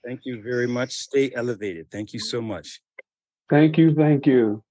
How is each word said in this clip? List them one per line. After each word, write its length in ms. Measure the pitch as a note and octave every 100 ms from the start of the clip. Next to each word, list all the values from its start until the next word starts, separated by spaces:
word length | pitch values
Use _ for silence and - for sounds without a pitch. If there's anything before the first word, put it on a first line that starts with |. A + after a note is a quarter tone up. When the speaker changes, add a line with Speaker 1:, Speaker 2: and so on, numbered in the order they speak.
Speaker 1:
Thank 220 | B2 C3 C3+
you 160 | A#2+
very 240 | A2 B2 A#2+
much. 260 | B2 B2+
Stay 400 | - - C#3 C#3
elevated. 560 | B2 A#2+ G#2+ G2+ E2 D#2+
Thank 220 | G2+ G#2
you 80 | G#2+
so 220 | - A#2+
much. 400 | A2+ F2+ D#2 - _ - _ _ _ _ _
Speaker 2:
Thank 300 | D3 D#3 D#3+
you. 160 | D#3+
Thank 320 | D3 D3+ C#3+ C#3+
you. 360 | B2+ A2 G#2 _